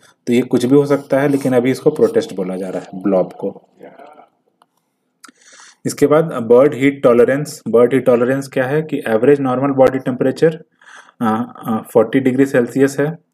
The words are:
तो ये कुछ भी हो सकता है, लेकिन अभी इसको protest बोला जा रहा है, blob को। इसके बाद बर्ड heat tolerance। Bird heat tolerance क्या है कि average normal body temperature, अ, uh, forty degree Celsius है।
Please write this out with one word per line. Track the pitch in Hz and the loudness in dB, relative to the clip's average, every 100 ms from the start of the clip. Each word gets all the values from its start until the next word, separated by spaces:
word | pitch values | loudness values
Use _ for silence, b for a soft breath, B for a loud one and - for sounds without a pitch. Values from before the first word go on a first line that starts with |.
| b b - | b b -2
तो | |
ये | 120 | -2
कुछ | 127 120 123 | 0 0 2
भी | 143 | 2
हो | 143 | 2
सकता | 139 - 135 | 0 -2 -2
है, | 143 | 0
लेकिन | 135 135 | -2 0
अभी | 127 123 | 0 0
इसको | 127 156 | 0 -2
protest | - 110 113 - 98 | 0 0 0 -4 -6
बोला | 92 92 | -8 -8
जा | 95 | -8
रहा | 92 | -10
है, | - 95 | -12 -8
blob | 98 95 90 | -2 0 -2
को। | - 98 - _ _ - - - - - _ _ _ _ _ _ _ _ _ - b b b b b 127 | -6 -12 -12 _ _ -20 -20 -20 -20 -20 _ _ _ _ _ _ _ _ _ -20 b b b b b -10
इसके | - 139 | -2 2
बाद | 151 165 | 2 0
बर्ड | 123 113 120 143 | -4 2 4 4
heat | 123 139 139 | 2 -2 0
tolerance। | 131 120 120 139 147 - 113 | 2 4 2 0 -6 -12 -2
Bird | 113 120 | 2 2
heat | 135 127 | 2 2
tolerance | 120 123 135 139 | 2 2 -4 -4
क्या | - 127 | -4 -2
है | 151 | -4
कि | 160 139 113 | -4 -6 -2
average | 110 127 143 | 0 2 2
normal | 131 127 139 | 0 -2 -2
body | 131 127 131 | 2 2 2
temperature, | 131 123 123 - 160 165 - B B B B B | -6 -4 -4 0 0 -2 -14 B B B B B
अ, | 113 110 123 - - | -4 -2 -6 -12 -8
uh, | 113 - | -8 -2
forty | 120 110 135 | 0 2 2
degree | 131 123 135 | 0 2 2
Celsius | 131 120 135 135 139 | 0 0 0 0 0
है। | 147 165 _ | -6 -6 _